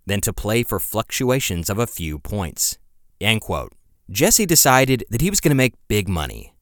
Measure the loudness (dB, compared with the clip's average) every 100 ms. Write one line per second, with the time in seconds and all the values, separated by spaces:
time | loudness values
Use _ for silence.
0 | -6 -2 -2 -4 -2 0 0 -2 -4 -4
1 | -4 -2 0 0 0 -4 -4 -2 -4 -4
2 | -8 -8 -6 -6 -6 -4 -6 -6 _ _
3 | _ -6 -2 -2 -2 -6 -6 _ _ _
4 | -10 0 4 4 4 4 6 6 4 2
5 | -2 -2 0 2 2 4 2 0 -2 -2
6 | 0 -4 -4 -8 -16 _